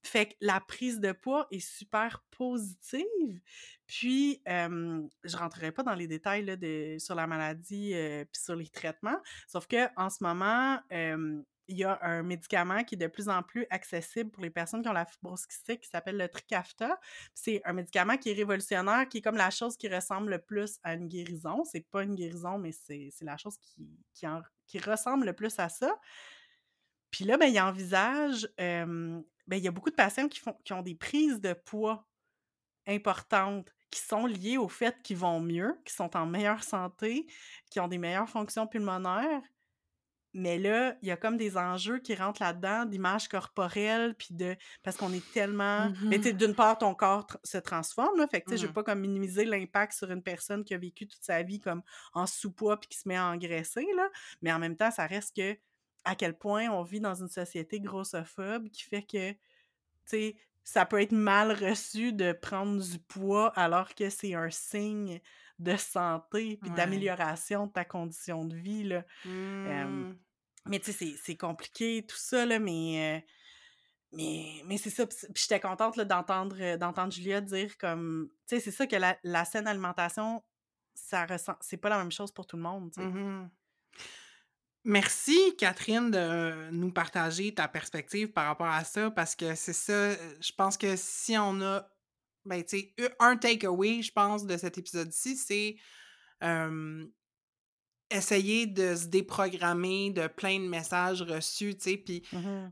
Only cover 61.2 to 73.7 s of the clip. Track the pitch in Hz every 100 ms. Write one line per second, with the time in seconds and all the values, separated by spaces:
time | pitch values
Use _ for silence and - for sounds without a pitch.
61.2 | 214 202 214 202 190 208 - 214 240 208
62.2 | 180 170 - 196 202 202 185 175 _ 190
63.2 | 196 202 220 190 170 175 185 - 202 -
64.2 | 202 175 165 - - 208 208 214 202 175
65.2 | - - - - 175 196 - 185 175 160
66.2 | - 208 220 208 185 170 175 196 196 180
67.2 | 160 160 - 202 208 185 175 180 170 165
68.2 | - 165 160 165 180 214 202 180 175 -
69.2 | 185 185 190 196 196 143 139 139 185 185
70.2 | _ _ _ - - 196 208 202 165 143
71.2 | - 165 170 165 - - 226 226 214 -
72.2 | - 254 240 220 208 165 165 160 156 156
73.2 | 156 _ - - -